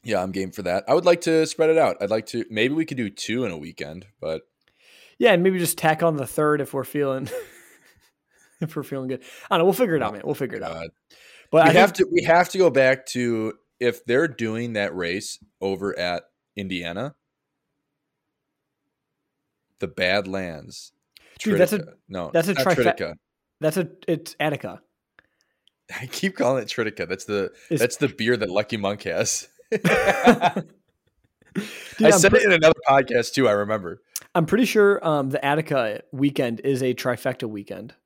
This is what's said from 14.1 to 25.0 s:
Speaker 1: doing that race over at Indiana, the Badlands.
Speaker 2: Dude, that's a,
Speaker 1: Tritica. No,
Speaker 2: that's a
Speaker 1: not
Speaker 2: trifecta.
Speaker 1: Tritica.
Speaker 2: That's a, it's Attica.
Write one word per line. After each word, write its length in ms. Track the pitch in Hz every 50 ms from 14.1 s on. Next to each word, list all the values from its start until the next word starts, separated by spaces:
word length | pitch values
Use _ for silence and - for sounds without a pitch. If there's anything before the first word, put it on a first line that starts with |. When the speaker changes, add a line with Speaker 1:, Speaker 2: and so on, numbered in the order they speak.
| 117 135 165 160
Speaker 1:
doing 460 | 120 - 117 110 110 117 120 120 113
that 200 | 104 101 92 76
race 440 | 92 87 85 90 101 113 - - - - _ _ _
over 360 | 95 98 98 87 98 101 - -
at 260 | 90 87 87 87 - _ _ _ _ _ _
Indiana, 580 | 104 98 95 92 87 85 85 85 98 123 147 147 _ _ _ _ _ _ _ _ _ _ _ _ _ _ _ _ _ _ _ _ _ _ _ _ _ _ _ _ _ _ _ _ _ _ _ _ _ _ _ _ _ _ _ _ _ _ _ _ _ _ _ _ _
the 80 | - 85
Badlands. 1040 | - - 92 90 95 104 98 95 95 98 92 87 80 73 - - - - - - _ _ _ _ _ - _ _ _ -
Speaker 2:
Dude, 200 | - 220 190 160
that's 120 | 180 180
a, 60 | 208 202
Speaker 1:
Tritica. 120 | - - - _ _ _
No, 220 | 95 92 85 -
Speaker 2:
that's 160 | - 165 160 190
a 60 | 190
Speaker 1:
not 120 | - -
Speaker 2:
trifecta. 300 | 196 170 139 120 175 170 -
Speaker 1:
Tritica. 160 | 90 82 165 _ _ _ _ _ _ _ _ _
Speaker 2:
That's 160 | 156 156 151
a, 120 | 190 175 160 - _ - -
it's 260 | 165 147 - - - _
Attica. 400 | 147 156 147 - - 101 92 - _ _ _ _